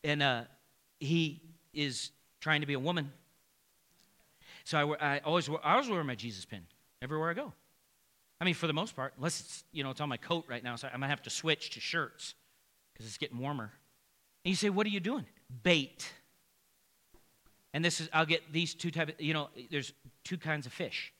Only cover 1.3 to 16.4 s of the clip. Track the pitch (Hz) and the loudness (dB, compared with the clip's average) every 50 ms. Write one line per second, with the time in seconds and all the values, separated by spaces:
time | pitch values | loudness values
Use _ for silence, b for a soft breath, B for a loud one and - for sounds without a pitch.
1.3 | 143 - - - - - _ _ - 151 147 139 120 - - - _ _ _ _ | 0 -8 -16 -20 -20 -20 _ _ -4 -2 -2 -2 -2 -4 -8 -8 _ _ _ _
2.3 | _ _ - 156 156 147 151 143 143 131 131 - 120 160 143 139 - - _ _ | _ _ 2 2 2 2 4 0 0 0 0 0 0 0 -2 -4 -8 -16 _ _
3.3 | _ _ _ _ _ _ _ _ _ _ _ _ _ _ _ _ _ _ _ _ | _ _ _ _ _ _ _ _ _ _ _ _ _ _ _ _ _ _ _ _
4.3 | B B B B B B B - 160 151 147 147 151 - 151 143 139 143 - 151 | B B B B B B B 0 2 4 4 4 2 2 2 2 2 2 2 2
5.3 | 160 175 156 143 156 - - 147 185 247 285 247 208 175 151 135 123 98 107 117 | 2 2 2 0 -4 0 4 6 6 6 6 4 0 0 0 -2 -4 -4 -6 -8
6.3 | 104 95 90 - 113 95 85 - _ _ _ _ _ _ 135 131 156 156 156 165 | -8 -10 -12 -12 -12 -12 -12 -16 _ _ _ _ _ _ -8 -4 -2 0 0 0
7.3 | 170 214 294 220 - _ _ _ _ _ _ _ _ _ _ _ _ _ _ _ | -2 -2 -6 -8 -12 _ _ _ _ _ _ _ _ _ _ _ _ _ _ _
8.3 | _ _ 170 185 165 - 170 160 147 151 196 226 - - 131 139 - - 131 170 | _ _ 2 2 2 4 2 0 2 0 -2 -2 -4 -4 -6 -6 -4 -2 -2 -2
9.3 | - - - - - - - _ - 156 139 135 131 - 151 143 127 113 - - | -2 -2 -8 -10 -14 -16 -16 _ -6 -4 -4 -4 -2 -2 0 0 0 -2 0 0
10.3 | 175 170 160 - 123 120 117 123 117 117 - 131 - 127 139 135 143 139 - - | 0 0 0 -4 -6 -4 -4 -4 -4 -4 -6 -8 -4 -4 0 0 -2 -2 -2 -8
11.3 | - - - 160 151 - - - - 110 - - - 165 147 113 - - - - | -6 -2 2 2 2 2 0 -10 -8 -8 -6 -2 -2 -2 -2 -2 -8 -12 -14 -14
12.3 | - _ _ _ _ _ _ _ _ _ _ _ _ - 113 113 104 - 151 - | -14 _ _ _ _ _ _ _ _ _ _ _ _ -16 -14 -12 -8 -6 -6 -6
13.3 | 127 120 127 139 147 127 110 107 - - _ _ _ _ _ _ _ _ _ _ | -4 -4 -4 -4 -4 -4 -6 -10 -14 -20 _ _ _ _ _ _ _ _ _ _
14.3 | _ _ _ 175 190 - 214 208 190 196 214 214 202 202 170 208 262 269 147 - | _ _ _ 0 2 4 2 2 4 2 2 2 0 0 0 0 -2 -2 -4 -8
15.3 | - - _ _ 131 120 - 180 175 156 135 - - - - - - - _ _ | -14 -20 _ _ -16 0 4 6 6 6 4 -2 -8 -10 -10 -10 -10 -16 _ _
16.3 | _ _ | _ _